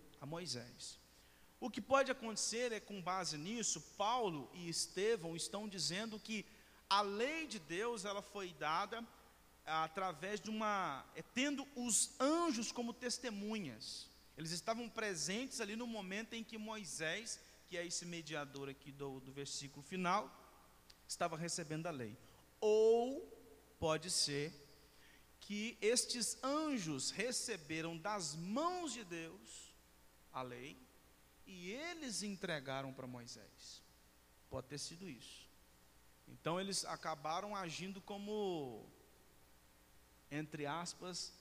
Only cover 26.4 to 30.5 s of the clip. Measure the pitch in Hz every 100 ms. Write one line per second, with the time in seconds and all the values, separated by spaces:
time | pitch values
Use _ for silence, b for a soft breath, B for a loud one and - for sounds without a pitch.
26.4 | 262 294 311 262 160 139 - - 233 233
27.4 | - 196 147 160 160 170 190 208 156 156
28.4 | 175 233 339 359 330 233 196 170 165 190
29.4 | - - - - - - - - - 135
30.4 | 127